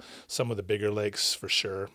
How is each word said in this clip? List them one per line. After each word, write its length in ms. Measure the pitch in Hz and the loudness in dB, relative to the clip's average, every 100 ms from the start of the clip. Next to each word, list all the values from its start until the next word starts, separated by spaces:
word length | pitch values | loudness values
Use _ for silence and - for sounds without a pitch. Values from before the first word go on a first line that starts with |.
| - - - | -12 -18 -8
some 220 | - 123 | -2 0
of 60 | 107 | 0
the 60 | |
bigger 280 | 92 104 104 | 0 2 2
lakes, 420 | 104 104 101 - | 2 0 2 0
for 160 | - 98 | 0 0
sure. 400 | - 101 95 98 | 0 2 -2 -4